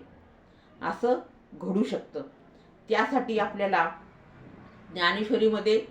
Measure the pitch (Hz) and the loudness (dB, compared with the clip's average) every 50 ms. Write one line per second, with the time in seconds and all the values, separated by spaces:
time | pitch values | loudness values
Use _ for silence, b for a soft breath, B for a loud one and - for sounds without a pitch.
0 | - - - - - - - _ - b b b b b b - - 165 170 - | -14 -20 -20 -20 -20 -20 -20 _ -20 b b b b b b -10 -8 -8 -4 -2
1 | 233 240 254 - - - - - - _ - - 180 190 185 208 247 - 190 - | 0 0 0 0 -2 -8 -20 -20 -20 _ -16 -10 -6 -2 0 0 0 0 -2 -6
2 | - - - 143 135 - - - - - b b b b b - - - 214 208 | -8 -10 -12 -12 -12 -12 -18 -20 -20 -20 b b b b b -18 -4 0 0 0
3 | 247 269 285 247 - 226 220 214 208 208 - 202 202 190 185 170 165 - - - | 2 2 0 -2 -2 0 0 0 -2 -2 -2 -2 0 2 2 2 2 0 -4 -10
4 | - - - - - - - - - - - - - - - - - - 165 180 | -16 -20 -20 -20 -20 -20 -20 -20 -20 -20 -20 -20 -20 -20 -20 -20 -20 -12 -4 0
5 | 175 175 190 214 214 220 247 202 220 220 214 202 190 214 214 226 - - | 0 0 2 0 0 0 2 4 4 2 2 2 2 2 2 2 2 -4